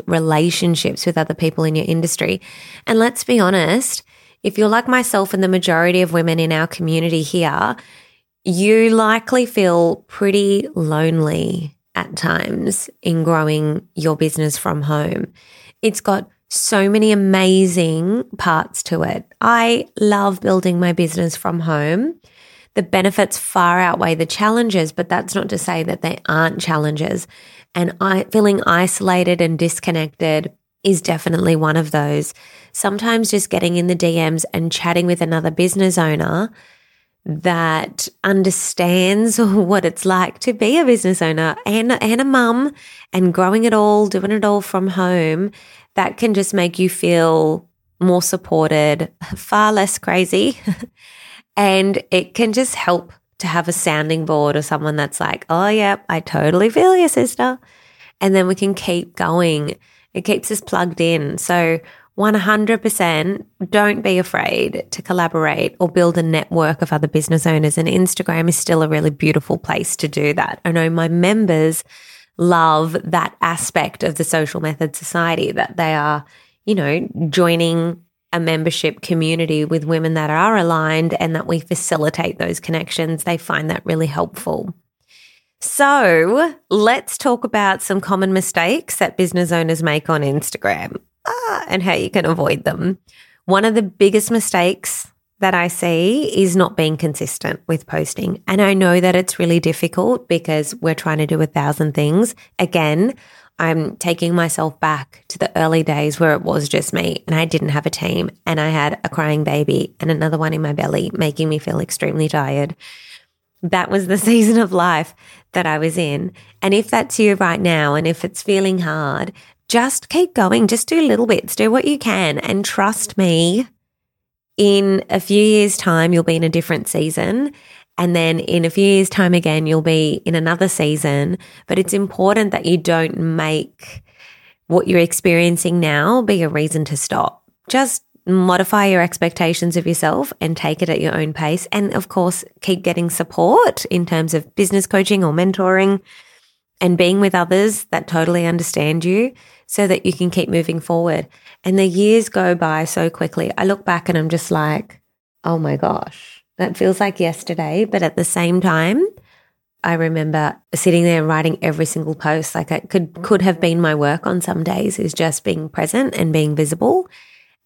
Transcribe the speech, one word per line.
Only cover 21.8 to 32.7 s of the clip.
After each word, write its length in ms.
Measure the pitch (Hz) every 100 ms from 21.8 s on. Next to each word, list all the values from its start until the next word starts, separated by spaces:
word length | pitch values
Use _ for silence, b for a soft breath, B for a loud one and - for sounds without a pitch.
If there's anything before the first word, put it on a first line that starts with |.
| 147 180 285 339 b b b b b -
The 80 |
benefits 540 | 175 196 190 190 196 -
far 420 | - - 175 175
outweigh 360 | 180 175 165 160
the 100 | 160
challenges, 640 | - 208 226 233 190 156
but 160 | - 170
that's 260 | 180 185
not 140 | 196 190
to 80 | 175
say 260 | - 165
that 180 | 165 -
they 180 | 160 - -
aren't 340 | 156 165 165
challenges. 640 | 165 156 151 147 160 175 - B B B _
And 220 | 175 175 175
I, 240 | 190 190 -
feeling 360 | 220 208 196
isolated 760 | - 170 185 - 190 180 180 175
and 180 | 165 160
disconnected 920 | 170 - - 165 156 - 160 156 165 - _ _
is 180 | 196 180
definitely 540 | - 165 175 165 175 160
one 220 | 156 165
of 140 | 151
those. 420 | 151 147 151 151 B B B B